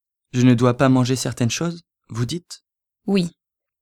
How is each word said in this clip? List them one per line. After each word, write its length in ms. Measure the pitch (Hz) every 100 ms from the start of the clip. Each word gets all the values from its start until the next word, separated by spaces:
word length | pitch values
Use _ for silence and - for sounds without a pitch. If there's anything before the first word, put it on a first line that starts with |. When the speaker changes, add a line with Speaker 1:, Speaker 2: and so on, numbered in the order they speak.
| _ _ _
Speaker 1:
Je 140 | 123 127
ne 80 |
dois 240 | 120 123 120
pas 100 | 135
manger 300 | 131 123 127
certaines 320 | 135 117 117
choses, 320 | - 170 170 - _ -
vous 180 | 113 120
dites ? 380 | 175 - - _ _ _ _ -
Speaker 2:
Oui, 280 | 196 170 - _ _ _ _